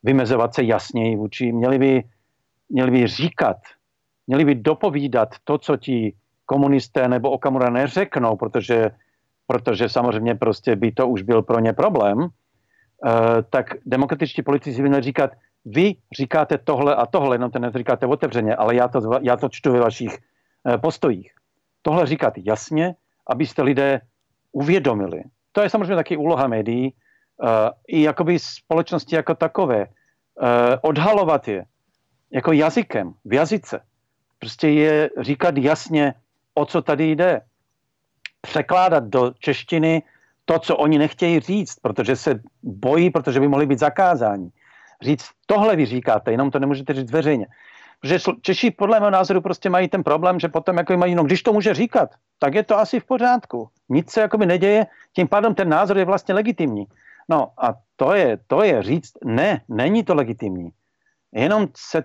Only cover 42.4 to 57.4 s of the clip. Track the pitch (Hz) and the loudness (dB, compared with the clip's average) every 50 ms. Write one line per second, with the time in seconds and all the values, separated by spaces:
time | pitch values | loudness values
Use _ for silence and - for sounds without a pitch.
42.4 | - - _ _ - - 95 98 110 127 143 170 175 180 - 170 - 143 123 135 | -4 -18 _ _ -14 -14 -12 -4 -2 0 2 2 2 2 0 0 -2 0 0 2
43.4 | 135 143 139 139 151 135 139 113 151 147 147 - 190 180 175 123 117 107 101 98 | 2 2 2 2 2 0 0 0 0 0 2 2 2 2 2 2 0 -2 -2 -4
44.4 | 90 87 _ _ _ _ _ _ - _ _ _ - 127 151 127 - - _ _ | -8 -12 _ _ _ _ _ _ -20 _ _ _ -2 -2 -2 -2 -4 -20 _ _
45.4 | _ - 202 202 208 220 202 160 143 107 123 127 - - 113 104 - 120 113 120 | _ 0 0 2 4 2 4 2 0 0 -2 -4 0 0 0 0 0 -2 0 0
46.4 | 139 139 127 139 139 139 143 135 135 - 139 135 131 113 123 160 139 151 147 120 | 0 0 0 -2 -2 -2 -2 -4 -4 -6 -4 -4 -4 -2 -2 0 2 2 0 0
47.4 | 98 - _ _ - - - - - - _ _ - 135 180 175 - 196 - - | -2 -8 _ _ -20 -20 -20 -20 -20 -20 _ _ -2 -2 -2 0 0 -2 -4 -2
48.4 | - - 190 - - 233 - - 202 196 226 214 202 208 190 190 185 - 196 180 | -2 -2 -2 0 0 -2 0 0 0 2 2 2 4 4 2 2 2 2 0 -2
49.4 | 165 190 175 - - 190 180 180 185 170 - 190 156 - 147 151 170 180 185 170 | 0 -2 -6 -4 -2 0 0 2 0 0 -2 -2 0 0 0 2 2 0 0 0
50.4 | 151 165 - 165 160 - 180 170 170 - 185 180 180 180 175 175 156 135 185 185 | -2 -2 -2 -2 -2 0 0 0 0 0 2 2 2 2 2 2 2 2 2 0
51.4 | - - 208 208 180 214 180 131 147 127 - 240 156 - - _ _ _ _ _ | 2 2 2 2 2 0 0 0 -2 0 2 0 0 0 -4 _ _ _ _ _
52.4 | - 139 139 208 208 - 220 202 220 - - 233 - _ 262 240 240 247 247 240 | -2 0 0 0 0 2 2 2 2 0 -2 -6 -2 _ -2 0 2 2 0 0
53.4 | - _ - 120 110 - _ _ _ _ 127 151 170 - - 226 214 208 - 214 | -2 _ -10 -10 -10 -12 _ _ _ _ -2 -2 -2 0 0 0 0 0 0 0
54.4 | 208 175 175 180 185 202 208 220 214 - _ _ - _ _ - 180 - - 208 | 2 2 2 2 4 4 4 2 2 0 _ _ -20 _ _ -2 0 2 2 2
55.4 | 208 226 180 - 196 170 151 165 202 180 196 196 185 175 196 185 - - 185 202 | 2 2 0 0 0 2 2 2 2 2 2 0 2 2 0 -2 0 -2 -2 0
56.4 | 214 233 240 - 165 139 110 101 101 _ _ _ _ - - - - - 165 151 | 0 -2 -2 -2 -2 -2 -2 -6 -8 _ _ _ _ -20 -20 -20 -4 -2 0 0